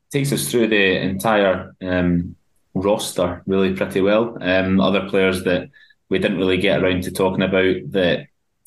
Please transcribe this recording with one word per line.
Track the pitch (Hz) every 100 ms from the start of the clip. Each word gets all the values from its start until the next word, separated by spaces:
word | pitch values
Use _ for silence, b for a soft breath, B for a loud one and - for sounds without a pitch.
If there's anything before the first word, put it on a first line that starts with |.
| _
takes | 143 139
us | 101 -
through | 123 110
the | 107 95 92
entire, | 92 95 113 104 98 90 - -
um, | 92 90 87 87 87 - _ _ _
roster | 95 98 110 - - 87 87 -
really | 95 95
pretty | 95 98 98
well. | 95 107 117 -
Um, | 90 92 95 95
other | 95 98 95
players | 98 95 92
that | 92 90 90 b b b -
we | 95
didn't | 101 87
really | 92 92
get | 98 87
around | 92 92
to | 92
talking | 87 95 92
about | 95 95 95 90 -
that | 98 87 78 - _ _ _